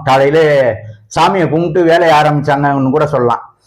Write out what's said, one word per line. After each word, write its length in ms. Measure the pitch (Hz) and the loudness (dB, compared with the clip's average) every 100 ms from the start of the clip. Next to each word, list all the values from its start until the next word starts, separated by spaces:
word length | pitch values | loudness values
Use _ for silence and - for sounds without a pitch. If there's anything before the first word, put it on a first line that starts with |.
காலையிலே 680 | - 135 139 156 156 143 127 104 - - _ - | 0 2 2 2 2 2 0 -2 -12 -20 _ -2
சாமியை 280 | 170 196 156 | -2 0 -2
கும்பிட்டு 340 | 151 170 160 | -2 -2 0
வேலையை 380 | 165 170 170 151 | 2 2 2 2
ஆரம்பிச்சாங்கன்னு 680 | 151 147 147 139 143 139 131 | 2 0 -2 -2 0 0 0
கூட 160 | 147 156 | 0 -2
சொல்லலாம். 500 | 143 120 117 - _ | 0 0 -2 -8 _